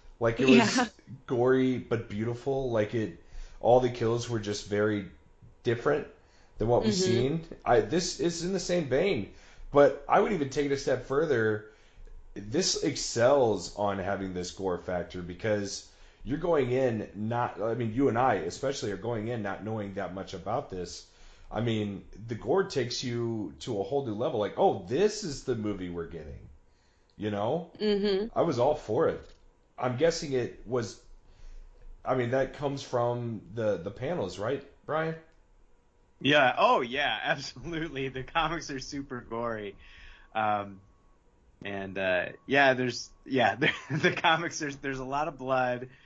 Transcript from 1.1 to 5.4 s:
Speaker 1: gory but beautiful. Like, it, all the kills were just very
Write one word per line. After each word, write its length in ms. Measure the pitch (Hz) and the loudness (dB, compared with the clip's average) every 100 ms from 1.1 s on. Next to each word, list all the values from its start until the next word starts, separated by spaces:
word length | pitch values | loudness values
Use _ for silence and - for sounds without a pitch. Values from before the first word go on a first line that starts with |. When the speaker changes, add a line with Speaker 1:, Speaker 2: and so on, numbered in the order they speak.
| - - | -14 -2
Speaker 1:
gory 520 | 123 127 131 131 123 | 2 6 6 4 0
but 320 | - 113 101 | 0 -2 -2
beautiful. 600 | 104 113 120 139 135 131 | -4 -2 -2 -2 -2 0
Like, 240 | 113 104 | 0 0
it, 260 | 117 101 - - - - - | 0 -4 -6 -14 -14 -12 0
all 180 | 107 123 | 6 8
the 100 | 123 | 6
kills 400 | 120 113 117 117 | 0 0 0 -2
were 100 | 117 | -4
just 280 | 104 101 98 | -2 -4 -2
very 400 | 104 107 104 90 - - - | 2 2 0 -4 -14 -20 -20